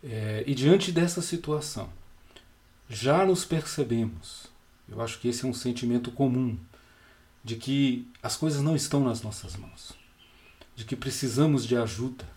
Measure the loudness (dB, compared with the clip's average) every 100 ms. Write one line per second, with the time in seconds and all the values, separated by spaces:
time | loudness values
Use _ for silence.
0 | -8 -6 -4 -4 -2 2 6 6 6 2
1 | 2 0 -4 -6 -2 -4 -4 -10 -10 -14
2 | -20 -20 -20 -20 -20 -20 _ _ -14 -2
3 | 2 4 6 4 2 -2 -2 -4 0 2
4 | 0 -4 -16 -18 -20 -20 _ _ -14 -8
5 | -8 -2 -2 -2 -4 -2 -4 -2 0 0
6 | 0 0 2 2 0 -4 -10 -20 -20 -20
7 | -20 _ _ _ -10 -8 -2 2 4 2
8 | -4 -10 -8 -2 0 2 2 2 2 2
9 | 2 0 -6 -10 -12 -12 -14 -18 -20 -20
10 | _ _ -20 -20 -20 -20 -20 -16 -8 -6
11 | -4 -2 0 4 4 4 4 2 2 -2
12 | -6 -6 -16